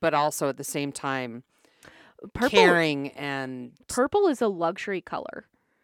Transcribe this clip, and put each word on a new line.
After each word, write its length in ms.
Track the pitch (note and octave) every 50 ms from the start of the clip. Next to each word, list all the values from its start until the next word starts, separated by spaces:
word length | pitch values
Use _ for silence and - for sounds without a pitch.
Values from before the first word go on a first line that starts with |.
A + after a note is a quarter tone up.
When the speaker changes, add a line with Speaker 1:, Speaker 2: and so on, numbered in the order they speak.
Speaker 1:
but 140 | - E3 D3+
also 340 | C#3+ D3 D3+ - - D#3 C#3
at 100 | C3+ -
the 40 |
same 300 | C#3 - - D3+ C#3+ C#3+
time, 500 | C3+ - - C#3 C3+ C3 B2+ A#2+ A2+ A#2+ - _ _ _ _ _ _ _ - - - - - - _ - - G3+ -
Speaker 2:
Purple 160 | - A#3 -
Speaker 1:
caring 580 | - G3+ F#3 F3+ F3 E3+ E3 D#3 D3 C#3 C#3 C#3
and 640 | - - C#3+ C#3+ C#3 C3+ C3+ C3 C3 B2+ B2 B2 - _ _ -
Speaker 2:
Purple 400 | - B3 B3+ C#4+ - G#4 G4+ F4+
is 120 | C#4 -
a 60 | B3
luxury 540 | G#3+ G3 E3 E3+ E3 F#3 - - G#3+ G3 F3+
color. 460 | - - - - - - - - - _ _ _ _ _ _ _